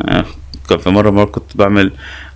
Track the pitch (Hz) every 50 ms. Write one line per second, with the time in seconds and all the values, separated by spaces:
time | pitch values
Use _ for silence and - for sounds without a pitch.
0 | - - - - - - - - - - - - - - 101 - - 95 95 101
1 | 104 107 98 101 104 104 - - - - - - 101 98 104 101 95 95 - -
2 | - - - - - - -